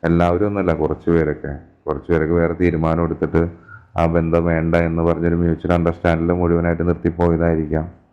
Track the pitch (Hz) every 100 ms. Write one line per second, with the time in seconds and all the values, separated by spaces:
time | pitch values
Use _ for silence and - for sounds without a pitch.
0 | 82 85 87 87 104 101 92 78 76 78
1 | - 85 76 71 73 73 - _ - 71
2 | - 85 78 85 85 85 90 80 80 80
3 | 85 80 78 85 85 - - - - -
4 | 82 85 82 82 85 82 82 82 85 82
5 | 82 80 85 85 85 80 85 87 85 82
6 | 90 82 82 87 87 85 85 85 85 82
7 | 85 82 87 82 85 80 78 80 82 87
8 | _